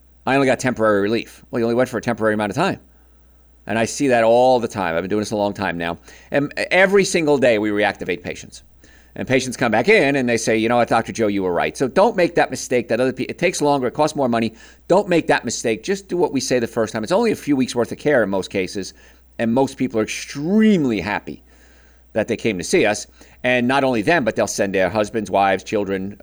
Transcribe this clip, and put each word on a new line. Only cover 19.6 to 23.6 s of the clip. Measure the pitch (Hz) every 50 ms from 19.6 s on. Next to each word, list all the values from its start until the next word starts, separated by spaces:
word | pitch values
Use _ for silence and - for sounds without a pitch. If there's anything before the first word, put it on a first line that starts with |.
| 139 135 - -
people | 131 123 - 110
are | 107
extremely | - - - - - - 139 147 165 196 220 220 220 208 175 147 127 113 98
happy | 82 101 101 87 - - 71 - - _ _ _ - - - - _ _ _ _ _ _ -
that | 110 104 -
they | 117 98
came | - 117 104 87
to | -
see | - - 180 131
us. | 104 107 - - - _ _ - - - - -
And | 127 127 123